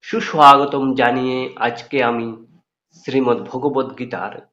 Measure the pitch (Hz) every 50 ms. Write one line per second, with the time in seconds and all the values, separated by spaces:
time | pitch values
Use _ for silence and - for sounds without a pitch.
0 | - - - 226 - - - 160 147 139 139 139 143 143 - 139 135 135 131 131
1 | 123 120 127 131 127 127 127 127 127 127 - - 113 120 120 - - - - 139
2 | 123 117 117 117 117 117 110 113 113 _ _ _ _ _ _ _ _ _ _ -
3 | _ - 131 135 127 123 117 - 101 - - 127 135 147 131 131 131 - - -
4 | - 120 - 90 92 104 - - - _